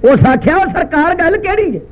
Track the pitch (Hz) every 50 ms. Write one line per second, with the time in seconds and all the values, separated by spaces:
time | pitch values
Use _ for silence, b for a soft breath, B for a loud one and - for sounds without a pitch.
0 | - 226 277 - - 262 262 - - 269 311 381 381 339 - 359 349 - - 302
1 | 302 339 359 349 339 330 381 427 427 381 392 427 427 359 233 165 - -